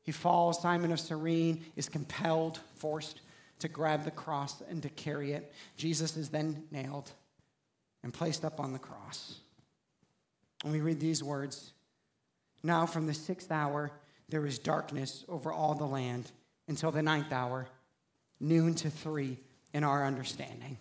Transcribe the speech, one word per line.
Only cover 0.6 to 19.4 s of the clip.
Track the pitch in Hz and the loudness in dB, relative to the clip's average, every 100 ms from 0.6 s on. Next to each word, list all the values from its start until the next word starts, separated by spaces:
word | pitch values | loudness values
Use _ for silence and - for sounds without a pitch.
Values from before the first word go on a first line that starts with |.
| 175 175 170 | 4 4 4
of | 160 | 0
Cyrene | - 160 160 165 165 160 165 | -2 -2 2 4 4 2 -4
is | - 143 | -6 -4
compelled, | 156 - - 165 160 160 160 - | -4 -4 0 2 4 2 -4 -16
forced | - 156 156 156 - - - - _ | -6 -2 -2 -4 -12 -20 -20 -20 _
to | 160 | -6
grab | 147 156 151 | 0 2 2
the | 156 | 0
cross | 147 - 143 139 - - | -6 -2 -2 -2 -8 -8
and | 165 | -6
to | 139 | -6
carry | - 156 147 143 | -6 -4 -2 -2
it. | 147 - - - - | -4 -6 -18 -20 -4
Jesus | 160 156 156 160 | 0 2 0 -2
is | 143 | -2
then | 151 156 147 160 | 0 0 -4 -8
nailed | 147 131 143 135 - _ _ _ _ _ _ _ _ | -6 -6 -8 -10 -20 _ _ _ _ _ _ _ _
and | 123 | -10
placed | - 165 147 | -2 -2 0
up | 156 - | -2 -4
on | 135 | -4
the | 131 | -6
cross. | - 127 - 143 - - - _ _ _ _ _ _ _ _ _ _ _ | -8 -14 -10 -12 -12 -16 -20 _ _ _ _ _ _ _ _ _ _ _
And | 151 | -2
we | 151 | 2
read | 156 156 | 2 2
these | 156 160 | 2 2
words, | 143 139 139 - - _ _ _ _ _ _ _ _ _ | 0 -4 -4 -8 -14 _ _ _ _ _ _ _ _ _
"Now | 156 170 | 2 4
from | 165 165 156 | 4 2 0
the | |
sixth | 151 - 185 - | -2 -4 -6 -2
hour, | 156 147 147 147 - - _ - | 0 2 0 -4 -8 -20 _ -4
there | 156 | -2
is | 147 123 | 0 -2
darkness | 165 156 - 143 135 - - | 2 0 0 -4 -4 -6 -8
over | 170 160 | -6 -4
all | 160 151 | 0 2
the | 147 147 | 2 0
land | 135 123 123 120 - _ _ - | 0 -2 -4 -6 -16 _ _ -6
until | 147 160 | 0 2
the | 147 | 2
ninth | 156 156 143 | 4 2 2
hour, | 131 123 127 127 - _ _ _ _ _ _ | -2 0 -2 -6 -14 _ _ _ _ _ _
noon | 151 165 165 | 4 6 6
to | 160 156 | 4 0
three | 147 156 151 139 127 | -4 -4 -2 -2 -4